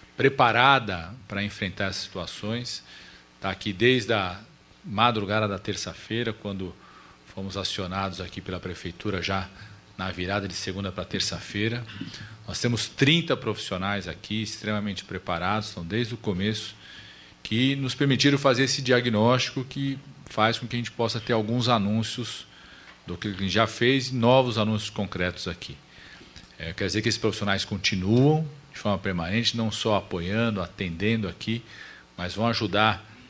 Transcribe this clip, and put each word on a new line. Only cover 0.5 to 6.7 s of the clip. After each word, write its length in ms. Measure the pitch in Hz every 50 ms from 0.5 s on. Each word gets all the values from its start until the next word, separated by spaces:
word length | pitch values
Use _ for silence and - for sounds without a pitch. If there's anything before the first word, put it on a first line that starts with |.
| 110 117 127 139 139 131 113 104 95 85 80 87 113 131 - -
pra 160 | 98 98 101
enfrentar 420 | 104 - - 107 92 90 - 101
essas 180 | 95 90 - -
situações, 800 | - - 95 85 - - - - 104 113 120 123 - - - - - - - - - - - - _ _ -
tá 100 | - 95
aqui 220 | 95 - - 107
desde 420 | 95 87 110 127 131 123 107 98 113
a 260 | 104 95 90 90 95 110 - - _ _ _ - - -
madrugada 640 | 165 104 101 117 123 117 107 101 92 104 110 107 101
da 100 | 98 95
terça-feira, 760 | - - 95 87 - 90 82 - - - 110 117 120 113 107
quando 420 | - - 101 98 92 92 87